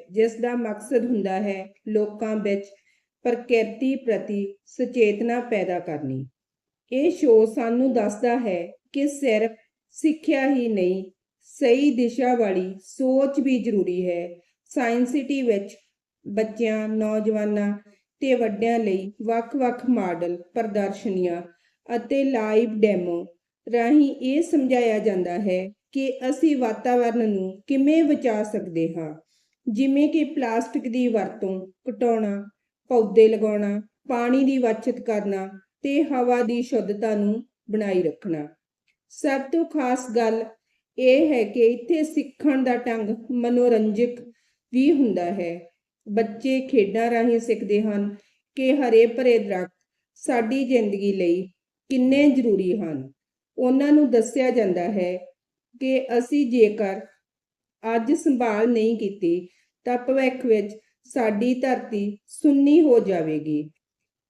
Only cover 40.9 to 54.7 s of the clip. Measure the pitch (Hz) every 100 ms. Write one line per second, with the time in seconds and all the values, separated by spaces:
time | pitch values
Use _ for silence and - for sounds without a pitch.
40.9 | - 254 269 320 254 214 240 226 240 240
41.9 | 320 311 302 - - 294 269 254 240 247
42.9 | 226 208 220 - 247 240 247 247 226 214
43.9 | 202 240 - - - _ _ _ 247 277
44.9 | 285 240 175 175 196 175 170 170 _ _
45.9 | _ - 208 208 - 269 262 262 254 190
46.9 | 214 233 233 240 233 233 220 196 208 214
47.9 | 202 202 202 _ _ _ - 262 285 247
48.9 | 226 233 233 247 233 202 190 180 _ _
49.9 | _ _ _ - 247 220 269 247 247 214
50.9 | 196 202 190 175 175 190 _ _ _ -
51.9 | 262 254 269 294 262 233 196 185 202 165
52.9 | 147 135 - _ _ _ - 254 269 285
53.9 | 302 277 233 220 277 247 240 196